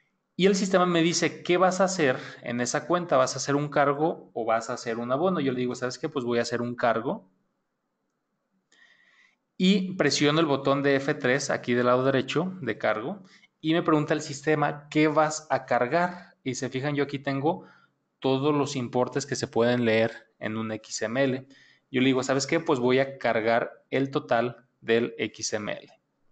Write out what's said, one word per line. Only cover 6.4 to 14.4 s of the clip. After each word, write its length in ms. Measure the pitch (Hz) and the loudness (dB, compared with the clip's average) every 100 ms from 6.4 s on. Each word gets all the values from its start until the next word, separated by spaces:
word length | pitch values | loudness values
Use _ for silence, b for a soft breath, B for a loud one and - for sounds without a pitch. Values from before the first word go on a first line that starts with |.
hacer 180 | 117 120 | 0 -2
un 140 | 120 120 | -4 -2
cargo". 540 | 123 113 127 208 - _ _ _ _ _ _ _ _ _ _ _ _ _ _ b b b b b b b _ _ | 0 0 -2 -6 -10 _ _ _ _ _ _ _ _ _ _ _ _ _ _ b b b b b b b _ _
Y 380 | 185 208 - - | 4 4 0 0
presiono 440 | 147 139 147 151 | 0 2 2 2
el 60 | 165 | 2
botón 360 | 131 135 139 | 0 2 2
de 140 | 143 139 | 2 2
F 180 | 139 147 | 0 -2
tres 340 | 123 135 139 | 0 0 0
aquí 240 | - - | -4 0
del 140 | 120 123 | 0 4
lado 180 | 127 131 | 4 2
derecho 480 | 135 127 143 185 185 | 0 0 -2 -2 -4
de 160 | 123 113 | -6 -2
cargo 460 | 110 107 123 202 b b b _ | -2 -2 -4 -10 b b b _
y 140 | 156 | -2
me 100 | 165 | 0
pregunta 300 | 170 156 151 | 2 2 2
el 80 | 156 | -2
sistema, 640 | 151 139 | -4 -6